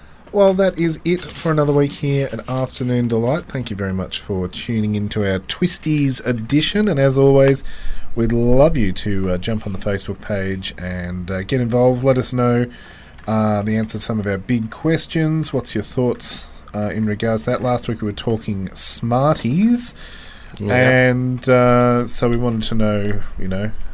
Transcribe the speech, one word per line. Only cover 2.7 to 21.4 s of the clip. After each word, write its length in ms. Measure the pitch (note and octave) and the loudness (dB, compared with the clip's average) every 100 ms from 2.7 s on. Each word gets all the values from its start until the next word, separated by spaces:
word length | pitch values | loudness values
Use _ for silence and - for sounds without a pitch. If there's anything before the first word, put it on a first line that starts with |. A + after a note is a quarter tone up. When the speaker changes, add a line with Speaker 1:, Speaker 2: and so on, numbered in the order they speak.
| - B2 B2 A#2+ | -4 -2 0 0
Speaker 1:
Delight. 360 | A2+ A#2 D#3+ | 0 0 -2
Thank 240 | - C3 A#2 | -4 -8 -8
you 80 | G2 | -4
very 160 | G2 | -4
much 280 | F#2+ F2+ - | -4 -6 -8
for 280 | - F#2+ F2+ | -6 -4 -4
tuning 460 | - - A2+ G#2+ | -6 -4 -2 0
in 160 | G#2 G2+ | -2 -2
to 200 | A2 G2 | -2 0
our 100 | F#2+ | -2
Twisties 840 | - - F3+ - D#3 D3+ C#3 B2 - | -4 -4 -2 -2 -2 0 0 0 -2
edition. 640 | A#2 A2 D3 D#3 G#3 G#3+ | -4 0 0 2 0 0
And 100 | C#3 | 2
as 200 | C#3 C3+ | 2 4
always, 440 | C#3 C#3 C3+ C3+ - - - - - | 6 6 6 4 -2 -2 2 2 2
we'd 180 | - A#2 | 2 2
love 420 | A#2+ A#2+ B2 D#3 D#3 | 2 6 8 6 4
you 160 | G2 | 2
to, 400 | F2 G#2 G2 F#2+ | 0 -2 0 0
uh, 60 | F2+ | 0
jump 280 | F2+ A2 G2+ | -2 -4 -4
on 80 | |
the 40 | F#2+ | -4
Facebook 440 | G#2+ G2 - F#2+ | -2 -4 -4 -10
page 520 | - G2+ F#2+ F#2+ F#2 - | -6 -4 -2 -4 -8 -8
and, 520 | F2+ F2+ F2+ F2+ F2 | -8 -6 -6 -8 -6
uh, 120 | F#2+ | -6
get 180 | F#2+ C3 | -2 -2
involved. 420 | A#2+ B2 B2+ B2+ | 0 4 4 4
Let 140 | C3+ B2+ | 2 2
us 160 | A#2 | 0
know, 320 | B2 A#2+ A#2+ A#2+ - - - - - - | 0 2 2 0 -6 -20 -20 -20 -14 -4
uh, 340 | A2 G#2+ G#2 | 0 0 0
the 160 | G#2 A2 | 0 -2
answer 220 | A2 G#2+ | -4 -6
to 60 | |
some 140 | - A2 | -4 -4
of 80 | G2+ | -2
our 120 | F#2+ | -4
big 320 | F#2+ A#2+ A2 | -2 -2 -2
questions. 840 | - D#3+ D#3+ - D#3+ D#3 D#3+ D3+ | -4 -2 -2 -2 -2 0 0 -2
What's 220 | C3 - | -4 -4
your 100 | G#2+ | -6
thoughts, 600 | G#2 - B2 - - - - - - | -4 -2 -2 -2 -6 -8 -10 -18 -12
uh, 140 | G#2 G#2 | -6 -4
in 100 | F2+ | -2
regards 400 | G#2+ G#2 A2+ A2 | -2 -2 -2 -2
to 60 | B2 | -2
that? 120 | B2 | -2
Last 240 | B2 A#2+ - | -2 -2 -4
week 140 | A2 | -6
we 60 | G#2 | -6
were 60 | |
talking 580 | G2 - A2 - G2 F#2 | -4 -4 -4 -4 -6 -6
Smarties. 1200 | - - - A#2 A#2+ C#3+ D#3 A2+ D#3 A3 A#3+ - - - - - - - - | -6 -4 -4 -2 2 2 0 0 2 2 2 -2 -8 -16 -18 -20 -20 -16 -8
Speaker 2:
Yeah. 160 | G#2 | 0
Speaker 1:
And, 720 | B2 B2+ B2+ B2+ B2 B2+ B2 | 4 4 6 4 2 0 -2